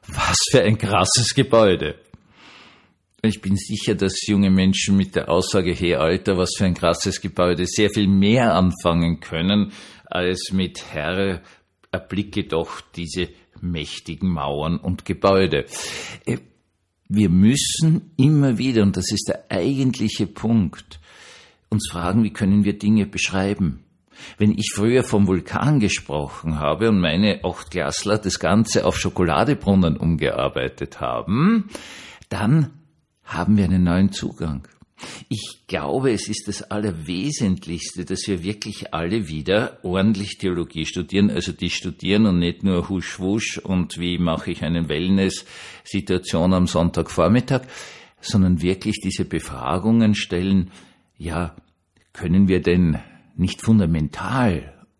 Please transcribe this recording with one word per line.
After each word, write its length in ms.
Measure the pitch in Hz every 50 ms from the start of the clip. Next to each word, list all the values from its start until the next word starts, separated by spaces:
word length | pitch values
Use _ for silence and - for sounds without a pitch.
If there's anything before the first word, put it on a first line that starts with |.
| _
was 300 | - - - - - 87 - - -
für 120 | - 131
ein 160 | 90 104 110 -
krasses 560 | - 101 113 95 92 - - - 117 - -
Gebäude.“ 640 | - 131 - - 113 113 101 90 78 73 76 73 - _ _ - _ _ _ _ _ - - - - - - - _ _ _ _ _ _ _ _ _
Ich 180 | - 110 104 -
bin 160 | - 95 98
sicher, 400 | 98 - - 107 104 - - 107
dass 320 | 95 98 95 - - - -
junge 200 | 104 98 101 95
Menschen 480 | 95 95 95 95 95 - - - 98
mit 200 | 98 95 - -
der 120 | - - -
Aussage, 460 | 82 90 92 - - 101 90 90 85
„Hey, 220 | - 90 87 87
Alter, 400 | 65 78 80 90 92 - - 95
was 140 | 90 92 87 -
für 100 | - 104
ein 80 | 92 87
krasses 460 | - - 85 85 - - 98 92 -
Gebäude“, 460 | - 98 - - 90 90 90 80 90
sehr 240 | 90 - - 104 98
viel 160 | - 110 104
mehr 480 | 95 98 95 98 101 113 127 120 117 85
anfangen 640 | 90 92 92 82 - - 87 85 85 85 85 85 82
können, 540 | - - - 80 85 95 104 104 101 98 - - - - - - _
als 480 | - - 90 90 90 92 90 - -
mit, 320 | 92 95 95 85 - - - -
„Herr, 500 | - 80 73 80 90 95 98 98 92 87 _ - - _ _ _ _ _ _ _
erblicke 540 | - 90 - - - 95 101 - - 104 95
doch 360 | - 80 82 80 - - - - _ -
diese 340 | 85 85 80 78 90 90 80 - _ _ _ _ -
mächtigen 720 | - 87 87 80 78 - - - _ - 80 76 92 92
Mauern 480 | 87 78 69 71 71 73 73 80 87 85
und 260 | - 92 92 - -
Gebäude.“ 640 | - 98 - - 98 98 95 95 87 78 71 65 - - - - - - - - - - - _
Äh, 120 | - 123 123 - _ _ _ _ _ _ _ _ _ _ _ _ _
wir 200 | 98 104 107 92
müssen 840 | 85 92 98 107 131 139 - - - - 160 160 160 - - - _
immer 400 | - 131 147 156 147 139 135 120
wieder, 280 | 104 123 135 123 113 101
und 120 | 101 90
das 140 | 92 90 -
ist 160 | 110 101 -
der 200 | - - - - _
eigentliche 800 | - 95 87 113 139 135 135 131 120 - 120 107 - - 107 90
Punkt, 720 | - - - 110 117 113 95 76 - - - _ - - _ _ - - - - - - - _ _ _ _ _
uns 180 | 110 104 - -
fragen, 320 | - 87 85 90 95 113
wie 100 | 113 101
können 300 | - - 110 95 101 104
wir 160 | 101 101 101 -
Dinge 280 | - 104 110 107 98
beschreiben? 760 | 95 - 85 - - 92 98 95 98 104 - 98 80 65 - _ _ _ _ _ _ _ - - - -
Wenn 200 | _ 104 104 104
ich 140 | 101 104 -
früher 300 | - 101 101 113 123 127
vom 240 | 120 - 117 104 101
Vulkan 540 | 90 95 87 - - - - - 147 151 139
gesprochen 800 | 104 95 - - - - 69 73 71 69 - - - 80 78 73
habe 280 | 76 73 80 80 107 113
und 120 | 107 95
meine 420 | 87 80 76 90 104 107 95 -
Achtklässler 760 | - 92 87 - - - - 90 73 69 73 - - 101 104 107
das 200 | - 95 - -
Ganze 480 | - 80 92 110 113 - - 110 -
auf 100 | 87 85
Schokoladebrunnen 1000 | - - 95 - - 90 85 76 73 107 123 147 - - - 98 95 90 82 73
umgearbeitet 1040 | - - 82 85 73 76 64 - - 65 67 - 69 64 65 - - 69 - - -
haben, 680 | 71 62 62 58 58 67 95 123 156 202 233 226 202 - - - - - - - - - - - - _
dann 420 | - 95 107 110 143 160 147 - - - _ _ _ _ _ _ _ _ _
haben 320 | - - 82 87 90 107 104
wir 60 | 98
einen 200 | 82 92 92 90
neuen 280 | 87 85 92 95 98
Zugang. 560 | - - - - - - - 80 73 65 - _ _ _ - _ _ _ - - - - - _
Ich 380 | - 107 - - - _ _ -
glaube, 420 | 95 82 73 71 76 131 131 135
es 160 | 113 98 - -
ist 200 | 107 - - 104
das 220 | 104 - - _
Allerwesentlichste, 1300 | 98 104 104 107 87 80 78 73 90 87 101 147 151 - 127 98 92 - - - 85 82 - - - 90 90
dass 220 | - 95 92 -
wir 160 | - 98 87
wirklich 520 | 82 95 104 104 - 110 104 - - - -
alle 340 | 80 82 85 101 117 101 76
wieder 500 | 78 78 71 90 95 107 131 - - - -
ordentlich 540 | 92 90 95 95 110 110 95 101 101 - -
Theologie 480 | - 95 90 87 82 - - 80 78
studieren, 440 | - - 92 87 - - 98 101 104
also 220 | - 80 - -
die 180 | 78 - 87 85
studieren 560 | - - - 92 80 - - 92 98 107 113
und 120 | 104 90 87
nicht 240 | 87 87 82 - -
nur 240 | 98 92 87 87 -
husch 320 | 98 90 82 - - -
wusch 380 | 92 95 101 113 107 - - -
und 420 | - - 95 92 87 - - 82
wie 180 | 87 87 87 85
mache 320 | 90 82 80 78 - -
ich 140 | 85 - 82
eine 240 | 78 85 85 82 76
Wellness-Situation 1600 | 76 76 87 92 98 98 95 92 - - - - - - - - - - _ - - 98 80 - 92 90 - - - 87 85 90
am 140 | 92 90 90
Sonntagvormittag, 960 | 85 - 87 85 85 - 87 80 80 - - 82 87 110 127 127 - 139 127 131 - - - - - - - - _ _ _
sondern 420 | - - - 101 92 92 90 80
wirklich 340 | 80 87 95 95 - 110 107 -
diese 240 | - 92 - - 90
Befragungen 880 | - - 80 - - 69 65 62 65 80 92 87 110 113 117 113 107 104
stellen, 560 | 104 - - 90 87 92 98 98 95 87 90 - - - - _ _ _ _ _
ja, 380 | _ 73 85 80 85 87 80 - - _ _ _ _ _ _ _ _ _ _
können 360 | _ - - 85 82 95 98 92
wir 120 | 92 90
denn 380 | - 87 87 90 90 82 76 - - - - - _ _ _
nicht 240 | - 90 92 - -
fundamental 1120 | - 110 113 107 95 82 82 80 78 73 - - - - 123 131 123 110 87 73 69 - - _ - _ _